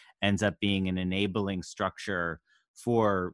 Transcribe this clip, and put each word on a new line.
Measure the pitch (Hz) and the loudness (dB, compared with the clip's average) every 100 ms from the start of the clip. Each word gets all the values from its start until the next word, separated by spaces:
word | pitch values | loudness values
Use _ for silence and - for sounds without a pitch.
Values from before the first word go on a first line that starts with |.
| - _ | -20 _
ends | 98 98 | 0 2
up | 104 85 | 2 0
being | 101 98 92 | 0 2 0
an | 92 | 0
enabling | 90 92 101 107 98 95 | 0 0 0 0 -2 -4
structure | - - 95 - - 90 85 78 _ _ _ | -8 -6 -6 -4 -4 -2 -2 -6 _ _ _
for | - - 117 107 95 90 | -8 0 2 4 2 -2